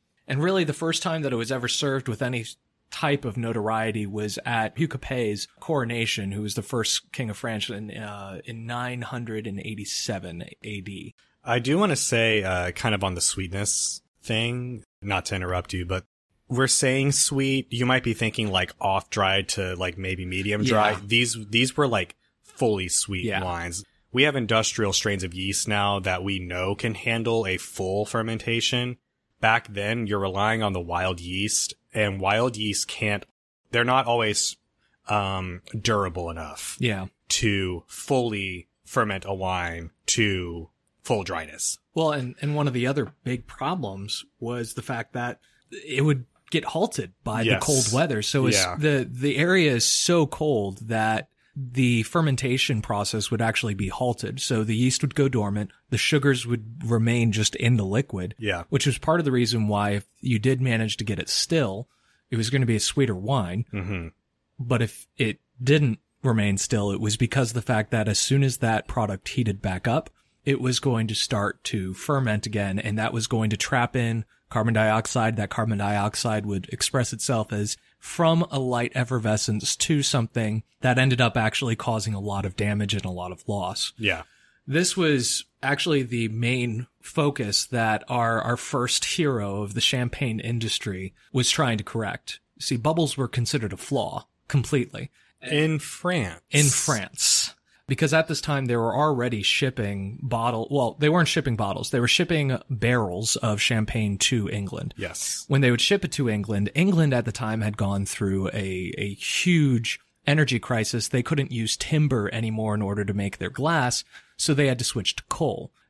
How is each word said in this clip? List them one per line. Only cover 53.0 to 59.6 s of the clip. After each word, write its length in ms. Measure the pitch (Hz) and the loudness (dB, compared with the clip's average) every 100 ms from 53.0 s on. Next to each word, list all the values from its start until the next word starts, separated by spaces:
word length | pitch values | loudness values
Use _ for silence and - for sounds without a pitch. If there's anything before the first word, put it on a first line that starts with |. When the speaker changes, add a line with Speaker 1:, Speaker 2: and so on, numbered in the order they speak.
| 98 110 - | 0 -2 -2
Speaker 1:
would 100 | 113 | 0
actually 320 | 113 104 110 | 0 0 -2
be 140 | 98 95 | -2 -2
halted. 500 | - 123 113 104 131 | -2 -2 -2 -6 -6
So 220 | - 113 | -2 0
the 140 | 107 113 | 2 2
yeast 240 | 127 - | 2 2
would 120 | 135 | 0
go 140 | - 135 | 2 2
dormant. 400 | 123 104 104 104 - _ | 2 0 -2 -4 -10 _
The 60 | 110 | 0
sugars 480 | - 151 139 127 117 | 2 4 4 2 0
would 360 | 117 110 131 | -4 -4 -8
remain 480 | 117 117 113 120 117 | 0 2 4 4 4
just 240 | 104 107 - | 4 0 2
in 200 | 117 120 | 4 4
the 60 | 98 | 4
liquid. 480 | 110 - 95 90 - | 0 0 -4 -6 -4
Speaker 2:
Yeah. 260 | 104 90 - | -2 -2 -2
Speaker 1:
Which 180 | 139 - | 0 2
was 120 | 117 | 0
part 200 | - 170 | 2 2
of 60 | |
the 80 | 147 | 4
reason 340 | 127 113 117 | 2 2 2